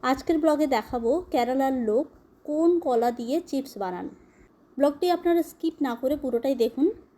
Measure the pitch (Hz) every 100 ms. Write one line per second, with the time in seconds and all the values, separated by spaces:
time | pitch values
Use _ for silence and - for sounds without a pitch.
0 | 254 269 - 330 311 302 302 262 269 254
1 | 226 311 359 269 240 262 269 262 226 214
2 | 311 - _ _ - 302 339 349 330 240
3 | 240 240 233 302 349 277 269 - 190 180
4 | 185 - - _ - _ _ - 277 294
5 | 359 349 349 339 330 - 330 320 277 233
6 | 262 294 269 233 262 262 233 247 311 453
7 | -